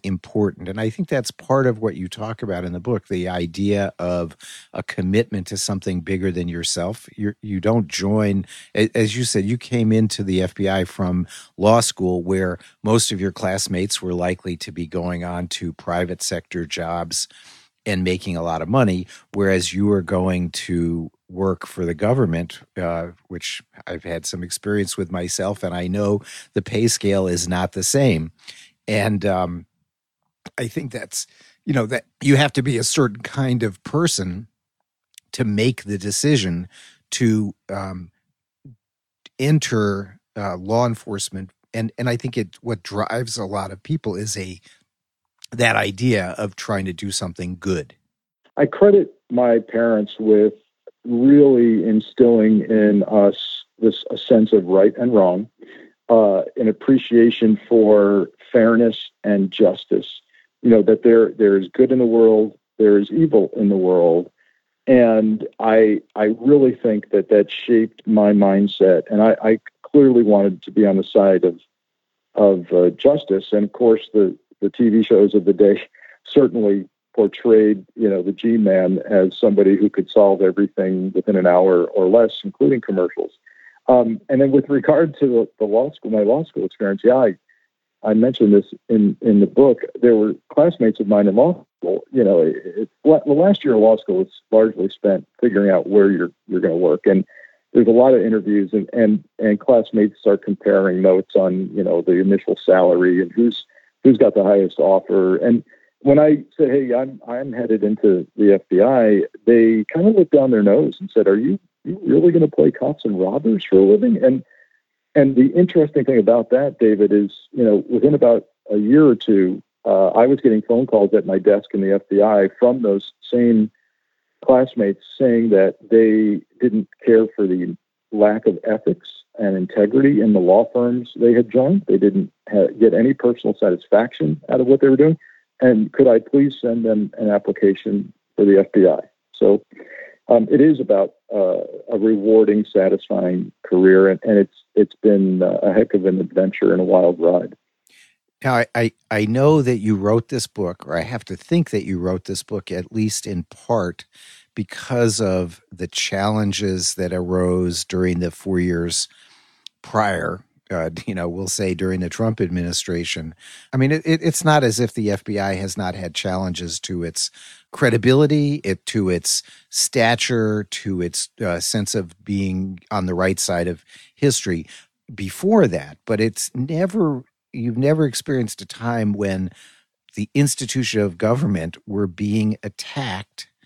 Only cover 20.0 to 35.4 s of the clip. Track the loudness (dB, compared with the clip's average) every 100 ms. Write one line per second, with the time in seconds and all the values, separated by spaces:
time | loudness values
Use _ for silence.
20 | -2 -4 -2 -4 -6 -10 -8 -4 -4 -6
21 | -10 _ _ -6 -6 -6 -10 -8 -8 -4
22 | -2 0 -2 -2 -8 -14 _ -10 -8 -8
23 | -10 -16 _ -14 -12 -14 _ _ -16 -14
24 | -10 -12 -10 -12 -12 -10 -6 -4 -4 -8
25 | -8 -8 -8 -8 -8 -6 -8 -8 -6 -4
26 | -2 -4 -6 -20 -10 -10 -6 -2 -2 -2
27 | -4 -2 -2 -4 -6 -6 -6 -6 -4 0
28 | 0 -2 -6 _ -20 -20 _ _ -8 -4
29 | -4 -4 -4 -4 -4 -8 -16 _ _ _
30 | _ _ _ _ -18 -12 -10 -10 -12 -14
31 | -12 -14 -14 _ _ _ -6 -4 -4 -6
32 | _ _ 0 2 0 -2 -4 -4 -4 -2
33 | -2 -4 -12 -6 -4 -2 -4 -8 -8 -4
34 | -4 -4 -8 -10 -16 _ _ _ _ _
35 | _ _ _ -8